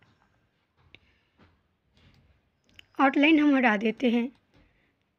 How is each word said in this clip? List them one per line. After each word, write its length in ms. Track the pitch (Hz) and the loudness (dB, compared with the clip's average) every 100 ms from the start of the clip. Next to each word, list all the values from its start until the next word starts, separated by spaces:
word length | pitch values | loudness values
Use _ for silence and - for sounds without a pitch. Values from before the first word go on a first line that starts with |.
| _ _ _ _ _ _ _ _ _ - _ _ _ _ _ _ _ _ _ _ _ _ _ _ _ _ _ - _ - | _ _ _ _ _ _ _ _ _ -20 _ _ _ _ _ _ _ _ _ _ _ _ _ _ _ _ _ -20 _ -2
आउटलाइन 400 | 277 277 294 311 | -2 2 2 2
हम 180 | 294 269 | 2 2
हटा 200 | 247 208 | 0 -2
देते 320 | 220 220 254 | -4 -4 -2
हैं। 180 | 240 240 - _ _ _ _ _ _ _ | -2 -4 -10 _ _ _ _ _ _ _